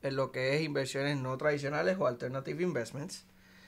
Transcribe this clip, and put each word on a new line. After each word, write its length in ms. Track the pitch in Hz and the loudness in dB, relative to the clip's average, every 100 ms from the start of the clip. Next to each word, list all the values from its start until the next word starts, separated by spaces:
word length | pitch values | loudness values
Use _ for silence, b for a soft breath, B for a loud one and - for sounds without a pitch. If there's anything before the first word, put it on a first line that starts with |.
en 140 | 139 135 | -2 0
lo 140 | 131 | 0
que 240 | 127 131 143 | 0 2 2
es 60 | |
inversiones 560 | 160 143 135 139 139 143 | 2 0 0 0 0 0
no 180 | 127 131 | -2 2
tradicionales 600 | 147 147 139 151 175 190 | 2 2 0 0 2 2
o 60 | 135 | 2
alternative 560 | 120 127 135 135 151 | 0 -4 -4 -4 -2
investments. 640 | 180 139 113 135 190 - - b b b | 0 0 -2 -6 -8 -10 -16 b b b